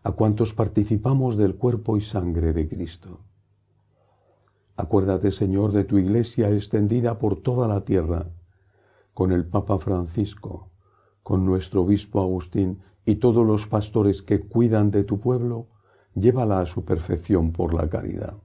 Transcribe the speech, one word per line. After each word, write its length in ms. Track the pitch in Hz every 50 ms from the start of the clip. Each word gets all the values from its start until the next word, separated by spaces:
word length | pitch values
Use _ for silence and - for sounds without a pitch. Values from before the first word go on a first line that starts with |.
a 120 | _ 104 -
cuantos 400 | - 110 107 104 107 117 104 -
participamos 840 | - 110 104 - 110 101 104 113 101 - 127 135 135 127 127 113
del 180 | 104 104 95 92
cuerpo 420 | - - 123 120 110 104 - 107
y 40 | 104
sangre 500 | 104 - - 101 90 87 85 85 82 82 80
de 140 | 82 78
Cristo. 520 | 78 - - 87 82 - - - 95 87 - - - _ _ _ _ _ _ _ _ _ _ _ _ _ _ _ _ _ _ _ _ _ _ _ _ _ _ _ _ _
Acuérdate, 540 | - 92 - - 101 95 98 95 92 104 101
Señor, 420 | 92 - 110 92 95 98 104 104 98
de 100 | 104 95
tu 140 | - 104
Iglesia 520 | 101 92 92 104 120 113 - - - 113 104
extendida 720 | 107 101 101 - - 107 104 101 113 123 117 117 113 107
por 220 | 113 104 98 -
toda 260 | - 127 123 123 123
la 160 | 110 101 98 -
tierra, 440 | - 98 92 82 82 85 85 85 82 - - _ _ _ _ _ _ _ _ _ _ _ _ _ _ _
con 200 | - 92 92 92
el 120 | 90 80
Papa 320 | 85 87 101 98 - 101
Francisco, 920 | 95 - 101 95 90 87 85 - - 101 - - - - - - - - - _ _ _ _ _ _ _ _ _ _
con 240 | _ - 98 92 92
nuestro 360 | 92 92 92 92 - - 98
obispo 400 | 90 92 104 98 - - - 104
Agustín 600 | 95 92 92 90 85 - - 101 98 92 92 - - _ _ _ _
y 100 | - 104
todos 300 | 101 - 123 107 120 117
los 220 | 110 107 107 107
pastores 540 | - - 107 101 - - 113 98 101 95 -
que 180 | - - 104 101
cuidan 500 | - - - 117 120 117 110 107 104 104
de 140 | 101 101 101
tu 160 | 104 104 98
pueblo, 480 | 110 123 127 123 120 120 120 113 117 _ _ _ _ _ _ _ _ _ _
llévala 460 | - 92 120 120 127 120 107 98 92
a 40 | 90
su 200 | 82 - - -
perfección 680 | - 92 82 80 - 90 82 - - 101 90 82 82
por 220 | 82 - 90 76 82
la 160 | 82 82 82
caridad. 460 | - - - - 92 90 - - - -